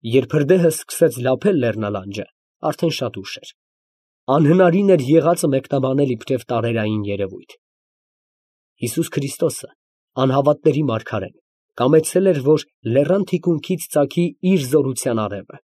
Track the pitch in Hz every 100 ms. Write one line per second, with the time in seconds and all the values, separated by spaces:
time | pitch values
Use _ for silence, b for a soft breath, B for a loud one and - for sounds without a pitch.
0 | 117 123 123 151 139 185 170 156 - -
1 | 160 123 123 127 208 175 120 110 107 101
2 | 95 104 - _ _ _ 156 151 170 -
3 | 120 110 95 - - _ _ _ _ _
4 | _ _ - 139 147 180 180 175 202 180
5 | 127 160 151 175 160 135 - 139 131 135
6 | 139 117 - 131 - 120 117 117 107 107
7 | 101 101 98 90 - - _ _ _ _
8 | _ _ _ _ _ _ _ _ 120 -
9 | 160 - 139 - 165 - - _ _ _
10 | _ - 131 131 139 147 160 139 147 113
11 | - 107 95 _ _ _ _ - 127 160
12 | 156 185 190 156 131 151 - _ 117 120
13 | 143 196 180 180 - 160 - 180 - 151
14 | 143 - 175 - 180 190 131 151 135 123
15 | 131 113 104 98 - - _